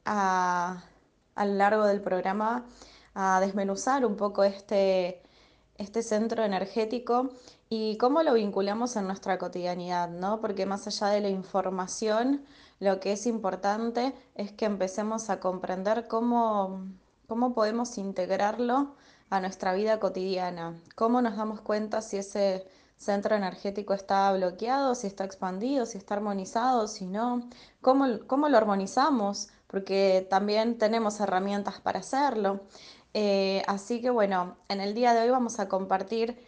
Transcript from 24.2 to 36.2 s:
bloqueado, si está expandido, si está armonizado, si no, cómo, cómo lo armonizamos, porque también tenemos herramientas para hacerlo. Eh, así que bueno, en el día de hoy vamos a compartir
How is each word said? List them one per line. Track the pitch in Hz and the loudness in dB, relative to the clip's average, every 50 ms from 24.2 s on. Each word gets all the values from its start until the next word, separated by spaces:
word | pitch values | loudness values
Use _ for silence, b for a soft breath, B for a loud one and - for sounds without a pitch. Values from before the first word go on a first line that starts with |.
| 196 196 196 | 4 4 4
bloqueado, | 190 185 175 175 190 214 233 262 277 277 269 240 | 2 2 0 -2 -2 -2 0 0 2 2 2 0
si | 247 - 196 | 0 -4 -6
está | 196 - 196 | -6 -6 -6
expandido, | 196 - - - 185 185 190 214 254 285 277 233 226 | -8 -6 -6 -6 -6 -4 -4 -2 -2 0 0 -2 -2
si | - 196 | -6 -12
está | 190 - 208 | -6 -4 -4
armonizado, | 202 214 208 202 196 190 190 - 226 233 262 254 240 214 208 | -2 -2 -2 -4 -4 -6 -4 -2 0 2 2 2 2 0 -2
si | 214 - 190 180 | -4 -8 -8 -6
no, | 190 214 233 247 247 247 240 B B B B B B B | -4 -2 -2 -2 -2 -4 -4 B B B B B B B
cómo, | - 254 262 269 277 262 226 - - - | 2 4 6 6 4 2 0 -2 -2 -2
cómo | 254 269 302 302 | 0 2 4 6
lo | 277 220 | 6 6
armonizamos, | 220 208 202 196 190 196 - 254 269 311 285 233 202 202 202 202 - b b b b | 6 6 2 0 0 0 2 2 4 4 4 2 2 0 -2 -4 -8 b b b b
porque | - - 196 196 - 196 196 196 196 190 185 190 190 | -8 -6 -6 -4 0 2 4 4 6 6 4 2 2
también | 190 190 202 208 208 214 220 233 233 233 | 2 2 2 4 2 2 2 2 2 2
tenemos | 214 214 226 226 226 208 214 - | 2 2 2 2 0 0 0 0
herramientas | 214 190 185 185 190 202 202 202 196 196 190 - | 0 0 2 0 0 0 -2 -2 -2 -4 -6 -4
para | - 190 196 185 | -4 -2 -2 -2
hacerlo. | 180 - - 262 285 277 240 220 208 196 196 202 - B B B B B B B B B - | -4 -2 0 2 2 2 2 2 0 0 0 -2 -6 B B B B B B B B B -2
Eh, | 214 208 208 196 196 190 190 190 196 - | 0 2 2 4 4 2 2 0 0 0
así | - 202 196 196 - 240 233 | -2 -2 -4 -4 -4 -4 -2
que | 233 254 | 0 2
bueno, | 247 233 208 196 196 185 180 185 - - _ - | 2 4 4 4 2 0 -2 -2 -6 -12 _ -6
en | 196 196 | -4 -4
el | 196 202 208 | -2 -2 0
día | 226 247 240 233 | 2 4 4 6
de | 226 | 6
hoy | 226 233 | 4 4
vamos | 254 262 247 226 214 - | 4 2 2 0 -2 -4
a | 202 190 | -2 -2
compartir | - 190 196 190 190 190 190 196 233 226 | -2 -2 0 0 -2 -2 -2 -2 -2 -2